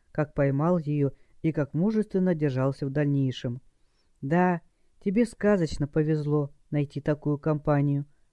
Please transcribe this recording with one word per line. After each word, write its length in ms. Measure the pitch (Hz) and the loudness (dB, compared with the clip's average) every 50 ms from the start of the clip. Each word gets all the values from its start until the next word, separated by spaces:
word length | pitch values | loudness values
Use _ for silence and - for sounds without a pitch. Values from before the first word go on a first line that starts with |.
| _ _ | _ _
как 240 | - - 151 - - | -4 -4 -4 -4 0
поймал 440 | - 143 139 135 139 151 170 180 175 | 0 0 2 2 2 2 2 2 0
её 340 | 147 147 147 147 139 135 - - - _ _ - - | 0 -2 0 0 0 -2 -2 -6 -18 _ _ -6 -4
и 100 | 160 147 | -2 0
как 200 | 156 143 - - | 0 -2 -2 0
мужественно 640 | 147 180 214 220 214 208 214 - 190 185 185 175 | 0 0 0 0 0 -2 0 0 0 2 2 0
держался 520 | 156 151 143 127 127 131 139 139 - 143 | 0 0 0 0 0 0 0 -2 -2 -4
в 40 | 139 | -4
дальнейшем. 680 | 135 151 147 143 143 139 135 131 127 - - 127 120 135 - _ _ _ _ _ _ _ _ _ _ - - | -2 0 0 2 2 2 0 0 -2 -4 -6 -8 -8 -8 -12 _ _ _ _ _ _ _ _ _ _ -10 -4
«Да, 380 | 139 165 180 180 180 175 170 - _ _ _ _ _ _ _ | 0 2 2 2 2 0 -2 -6 _ _ _ _ _ _ _
тебе 260 | - 208 185 233 240 | -6 -2 0 0 0
сказочно 600 | 220 - - - 208 208 190 165 151 - - 151 143 | 0 -2 -2 0 2 2 2 2 0 -2 -4 -4 -2
повезло 640 | - 160 151 151 160 151 143 147 147 151 143 143 - _ _ - | 0 0 0 0 0 0 0 0 0 0 0 -2 -8 _ _ -4
найти 300 | 151 147 143 143 - 143 | -2 -2 -2 -2 -4 -6
такую 380 | - 156 151 147 - 147 147 143 | -2 -2 -2 -2 -2 -2 -2 -2
компанию», 680 | - 156 151 147 - 156 147 143 143 143 143 143 143 - _ _ _ _ | -2 -2 -4 -2 0 0 2 2 2 2 0 -2 -4 -6 _ _ _ _